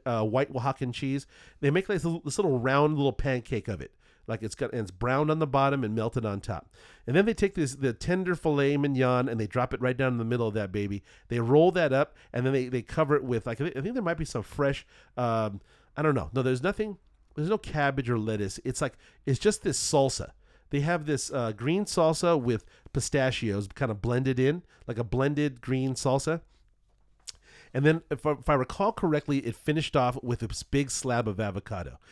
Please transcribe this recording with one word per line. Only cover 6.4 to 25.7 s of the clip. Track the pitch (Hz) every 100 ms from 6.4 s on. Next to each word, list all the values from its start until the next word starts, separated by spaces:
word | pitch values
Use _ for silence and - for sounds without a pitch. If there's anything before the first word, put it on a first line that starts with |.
| - 87 - - - - -
And | 147
then | 214
they |
take | 220 196 190
this, | 139 139
the | 135
tender | 113 - 185 180
filet | 175 165 143 139 143
mignon, | 143 131 127 127 127
and | 113
they | 107
drop | 123 123
it | 127
right | 123 127
down | 131
in | 120
the | 113
middle | 120 113
of |
that | 107 101
baby. | 104 101 101 - - -
They | 120
roll | 117 143 175
that | 180 156
up, | 135 151 - -
and | 120 131
then |
they, | 135 127
they | 123
cover | - - 147 147
it | 135
with, | 117 120
like, | 113
I | 160
thi-, | 135
I |
think | 175
there | 247
might | 175 165
be | 156
some | 123
fresh, | 101 - 139 135 - - - -
um, | 120 113 107 98 - _ _ -
I |
don't | 156 131
know. | 82
No, | 127
there's | 127 127
nothing, | 165 202 214 196 _ _ _ -
there's | 156
no | 214
cabbage | - 151 143 135 120
or | 117
lettuce. | 107 107 98 - 127
It's | 123
like, | 135 - - - -
it's | 127
just | 214 208
this | 180 135
salsa. | - 147 135 - - - _ _ _
They | 143
have | 147 175 147
this, | 143 -
uh, | 143 117
green | 104 123 185 202
salsa | - 160 160 175 165
with | 120 113 - - -
pistachios | 139 - 143 131 - 113 101 98 -
kind | 131
of | 104
blended | 117 120 131 127
in, | 131 170 - _ -
like | 117
a |
blended | 117 127 135 147 147 123
green | -